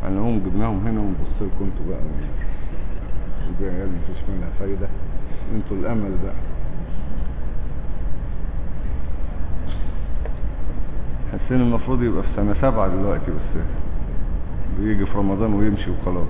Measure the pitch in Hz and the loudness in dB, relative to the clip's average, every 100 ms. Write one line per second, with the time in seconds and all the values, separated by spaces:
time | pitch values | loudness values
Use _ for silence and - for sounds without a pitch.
0 | 98 95 117 113 92 90 113 98 113 107 | -2 0 2 0 0 2 2 0 0 0
1 | 101 92 - - 101 - 98 92 - - | 0 0 0 0 0 0 0 0 -2 0
2 | - - - - - - - - - - | 0 0 -2 0 0 0 0 0 0 -2
3 | - - - - - - 92 92 95 87 | 0 0 2 0 0 0 0 0 0 0
4 | 87 90 - 92 87 - - - 101 - | 0 0 0 0 0 0 0 0 0 0
5 | - - - - 104 110 - 95 104 113 | 0 0 0 0 0 0 0 -2 0 0
6 | 101 92 90 - - - - - - - | 2 2 2 0 0 0 0 0 0 0
7 | - - - - - - - - - - | 2 0 0 -2 0 0 0 -2 -2 -2
8 | - - - - - - - - - - | 2 0 0 -2 -2 -2 -2 -2 -2 -2
9 | - - - - - - - - - - | 0 0 0 0 0 2 0 0 0 0
10 | - - - - - - - - - - | 0 0 0 -2 -2 0 0 2 0 0
11 | - - - 104 - 127 123 117 - 127 | -2 -2 -2 -2 0 2 2 2 0 0
12 | 120 95 98 - 104 101 131 110 101 95 | 0 0 0 0 0 2 2 2 0 0
13 | 101 - - 78 - - - - - - | 0 0 -2 0 0 0 0 -2 0 0
14 | - - - - - - - 98 104 101 | 0 0 0 -2 -4 -2 0 0 2 2
15 | 95 104 98 98 110 101 104 101 - 87 | 2 2 2 0 0 2 2 2 -2 -2
16 | 92 87 85 | -2 0 0